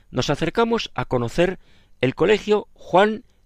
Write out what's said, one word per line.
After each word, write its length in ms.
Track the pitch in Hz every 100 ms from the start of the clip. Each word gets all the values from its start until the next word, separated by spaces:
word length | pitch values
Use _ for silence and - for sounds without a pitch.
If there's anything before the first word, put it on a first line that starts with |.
| -
nos 180 | 127 120
acercamos 640 | 143 165 - 233 233 -
a 120 | - 127
conocer 520 | 127 117 - 180 180 _ _ _ -
el 120 | 127
Colegio 540 | - 170 208 - 208 -
Juan 500 | - - 170 208 214 - _